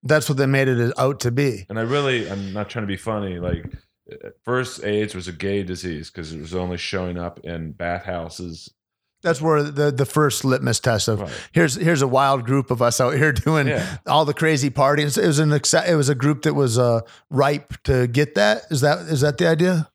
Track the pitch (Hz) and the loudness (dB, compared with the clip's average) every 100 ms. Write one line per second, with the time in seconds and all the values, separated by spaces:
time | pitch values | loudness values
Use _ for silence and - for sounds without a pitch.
0 | 127 156 - 135 135 135 135 123 120 - | 4 2 2 0 2 4 2 2 0 2
1 | 131 143 123 120 139 101 92 110 117 143 | 0 0 -2 0 0 -2 -8 -6 -2 -2
2 | 139 127 104 98 98 98 101 120 101 95 | 0 -2 -4 -6 -6 -6 -6 -6 -6 -6
3 | - 107 98 90 87 87 87 - _ _ | -4 -6 -6 -4 -4 -4 -6 -16 _ _
4 | - - - - - 127 127 - 104 104 | -20 -18 -18 -14 -4 -2 -2 -6 -2 0
5 | 107 92 87 82 95 101 92 90 90 78 | 0 -4 -10 -6 -4 -2 -4 -6 -6 -8
6 | 80 - 80 80 80 90 90 87 - 95 | -10 -12 -12 -12 -8 -6 -4 -4 -6 -6
7 | 90 87 87 - - 85 80 - 87 90 | -6 -6 -8 -10 -12 -10 -10 -8 -6 -6
8 | 95 90 82 - 90 80 - _ _ _ | -6 -8 -10 -12 -14 -14 -18 _ _ _
9 | _ _ 180 143 156 151 147 143 147 131 | _ _ -2 0 2 0 0 0 0 0
10 | 135 - 151 - 135 127 127 113 - 110 | 0 2 2 0 0 0 0 0 0 0
11 | - 107 95 - - - 165 127 160 160 | 0 -2 -4 -10 -4 2 2 2 0 2
12 | 135 131 139 135 117 135 127 120 120 117 | 2 4 4 2 0 -2 0 2 2 2
13 | 123 135 156 139 - 160 139 143 185 147 | 0 2 2 2 2 2 2 -2 -4 -8
14 | - 147 147 143 160 151 139 127 135 147 | 0 2 2 0 2 2 0 2 2 4
15 | 147 131 175 143 156 147 - 165 180 160 | 0 2 2 4 4 2 2 2 2 2
16 | 139 139 139 147 156 143 135 113 123 117 | 2 2 0 0 0 2 2 2 2 2
17 | 113 - _ 123 139 135 - - - 127 | -2 -20 _ 0 2 0 -8 -14 0 2
18 | 123 123 147 - 208 220 - 147 143 170 | 2 2 0 4 4 2 -2 0 2 0
19 | 165 151 147 143 180 160 180 180 156 | 0 0 0 2 2 4 2 0 -2